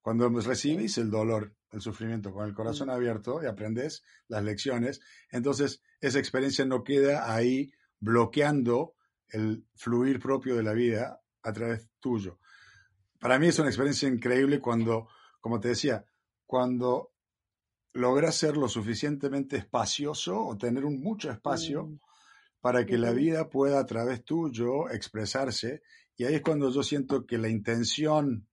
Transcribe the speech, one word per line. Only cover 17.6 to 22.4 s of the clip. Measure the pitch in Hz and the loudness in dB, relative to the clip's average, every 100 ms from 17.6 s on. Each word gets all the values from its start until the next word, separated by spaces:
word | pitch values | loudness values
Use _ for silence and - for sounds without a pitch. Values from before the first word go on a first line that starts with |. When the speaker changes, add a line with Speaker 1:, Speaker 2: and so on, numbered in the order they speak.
| _ _ _ | _ _ _
Speaker 1:
lográs | 127 123 135 165 160 | 0 2 4 2 2
ser | 156 147 | 0 2
lo | 127 | 0
suficientemente | 117 107 110 147 147 139 139 135 139 | -2 -4 -2 -2 -2 -2 -4 -4 -6
espacioso | - 123 147 - 143 127 170 196 190 | -4 -2 -2 -2 -4 -4 -4 -4 -4
o | 104 | -4
tener | 120 127 143 | -2 0 -2
un | 135 | -2
mucho | 170 214 151 | -4 -6 -6
espacio | 110 143 135 165 143 | -6 -4 -4 -2 -6
Speaker 2:
Mm. | 156 151 _ _ _ - | -6 -14 _ _ _ -20